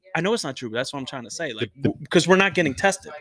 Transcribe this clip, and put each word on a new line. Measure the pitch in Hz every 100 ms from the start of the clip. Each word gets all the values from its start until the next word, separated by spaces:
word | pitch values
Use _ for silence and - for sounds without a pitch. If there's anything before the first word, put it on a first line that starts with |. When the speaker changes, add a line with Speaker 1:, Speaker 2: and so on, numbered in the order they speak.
| _ 160
Speaker 1:
I |
know | 180
it's | 226
not | 151 123
true, | 120
but | 113
that's | 135
what | 143
I'm | 131
trying | 135
to | 113
say. | - 160
Like, | 110 117 -
Speaker 2:
The, |
the | 139
Speaker 1:
w-, | - 151
'cause | 180 165
we're | 185
not | 196
getting | 170 156
tested. | 127 196 190 - -